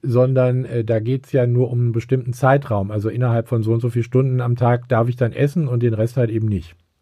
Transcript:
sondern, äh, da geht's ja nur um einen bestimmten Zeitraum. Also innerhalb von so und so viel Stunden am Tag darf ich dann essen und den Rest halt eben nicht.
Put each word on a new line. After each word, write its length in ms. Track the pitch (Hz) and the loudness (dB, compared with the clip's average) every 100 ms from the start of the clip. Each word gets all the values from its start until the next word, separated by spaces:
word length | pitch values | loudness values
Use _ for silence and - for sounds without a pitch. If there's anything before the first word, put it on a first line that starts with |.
sondern, 600 | 135 120 127 131 127 127 | -2 2 4 4 2 0
äh, 180 | 131 120 | -2 -4
da 140 | 113 113 | -2 -2
geht's 320 | 110 131 - | -2 -4 -2
ja 140 | 139 120 | 0 2
nur 240 | 120 123 | 2 0
um 80 | 120 | 0
einen 140 | 120 | 0
bestimmten 400 | 113 - 131 123 | -2 -2 -2 -2
Zeitraum. 580 | 123 131 139 139 104 98 | 0 2 2 2 -2 -2
Also 180 | 104 107 | -4 -4
innerhalb 400 | 120 123 117 113 | -2 0 0 0
von 140 | 117 | -2
so 100 | 107 | 0
und 80 | 113 | 0
so 80 | 120 | 0
viel 120 | 117 | -2
Stunden 380 | 117 127 135 127 | 0 0 0 0
am 160 | 123 120 | -2 0
Tag 320 | 120 120 - | 2 0 0
darf 200 | 113 117 | 0 0
ich 80 | 120 | 0
dann 160 | 117 | -2
essen 360 | - 143 170 147 | 0 -2 0 -2
und 140 | 120 | 0
den 120 | 117 | 0
Rest 220 | 107 120 131 | 0 0 0
halt 140 | 113 | 0
eben 180 | 110 110 | 0 -2
nicht. 260 | 98 85 - _ _ | -2 -6 -16 _ _